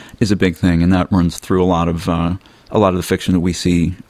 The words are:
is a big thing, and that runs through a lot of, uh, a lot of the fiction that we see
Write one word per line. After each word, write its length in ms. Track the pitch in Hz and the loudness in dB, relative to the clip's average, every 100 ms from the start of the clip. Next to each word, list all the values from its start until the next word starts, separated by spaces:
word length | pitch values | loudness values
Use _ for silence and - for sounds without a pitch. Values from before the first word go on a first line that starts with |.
| - - | -14 -4
is 140 | 107 | -2
a 40 | 98 | 0
big 200 | 95 85 | 0 0
thing, 260 | 92 85 | 0 2
and 100 | 85 | 2
that 180 | 92 87 | 2 2
runs 260 | 95 87 - | 2 0 -2
through 240 | - 92 | -2 0
a 40 | 90 | 2
lot 200 | 87 85 | 2 0
of, 200 | 85 85 | -2 -2
uh, 260 | 85 85 92 - - - | -2 -2 -4 -10 -20 -6
a 80 | 107 | 0
lot 100 | 101 | 2
of 60 | 90 | 0
the 60 | |
fiction 280 | 87 95 - | -2 -4 0
that 60 | 92 | 0
we 120 | 87 | 0
see 420 | 85 90 87 82 92 | -2 0 0 0 -4